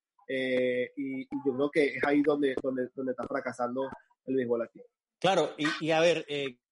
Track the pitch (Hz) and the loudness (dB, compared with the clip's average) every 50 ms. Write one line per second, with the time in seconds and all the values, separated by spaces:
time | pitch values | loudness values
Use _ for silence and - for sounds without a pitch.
0 | _ _ _ _ _ - 135 131 131 131 127 127 127 127 123 123 123 120 - 147 | _ _ _ _ _ -4 -2 -2 0 2 2 4 4 4 2 2 0 -2 -4 -6
1 | 139 135 135 131 131 - 151 135 135 139 123 127 143 143 - 160 143 135 127 139 | -6 -6 -6 -6 -8 -6 -8 -2 -2 -2 0 0 0 2 4 2 2 2 0 -2
2 | - 147 147 147 143 151 147 147 147 135 127 - - 135 131 127 127 123 - 139 | 0 2 2 4 4 2 2 2 0 0 0 -2 -4 -2 -2 -2 -4 -4 -6 -6
3 | 131 127 127 - 120 - 135 135 - 127 120 - 123 120 123 131 135 131 - - | -6 -6 -6 -6 -6 -6 -6 -6 -4 -6 -4 -4 -4 -4 -2 -4 -6 -6 -8 -14
4 | _ _ _ _ _ - 131 131 123 117 120 117 113 - _ - - - _ _ | _ _ _ _ _ -2 -2 0 0 0 0 -2 -2 -6 _ -18 -20 -20 _ _
5 | _ _ _ _ - 180 190 175 151 - - - 147 156 160 - 165 156 160 160 | _ _ _ _ 2 2 4 4 2 0 -2 -4 -4 -2 -2 -2 -2 0 2 4
6 | 165 175 160 160 156 - 147 143 139 135 123 - _ _ | 6 4 4 2 -2 -4 -6 -4 -4 -6 -8 -12 _ _